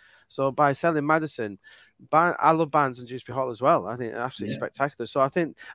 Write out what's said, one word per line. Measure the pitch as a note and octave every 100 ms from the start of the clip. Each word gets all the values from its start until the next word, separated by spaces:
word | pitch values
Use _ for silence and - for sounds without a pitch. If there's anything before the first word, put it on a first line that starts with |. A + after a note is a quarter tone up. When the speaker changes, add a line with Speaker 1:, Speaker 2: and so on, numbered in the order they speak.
| _ _ _
Speaker 1:
So | - C3+
by | C3 C#3+
selling | C#3 E3+ D#3 D3
Maddison, | D#3 D#3 - G#2+ G2 - - - _ -
Bar-, | D3+ F3 -
I | D#3
love | D#3+ D#3
Barnes | D3+ C3+ B2
and | A#2+
Dewsbury | B2+ - B2
Hall | C3
as | G#2+
well. | C3 D#3+ F#2+
I | B2
think | A#2
they're | A2+
absolutely | B2+ - A2
Speaker 2:
Yeah. | G#2+
Speaker 1:
spectacular. | - - C#3 - A#2
So | C#3+
I | C3+
think | F#3 D#3+ - -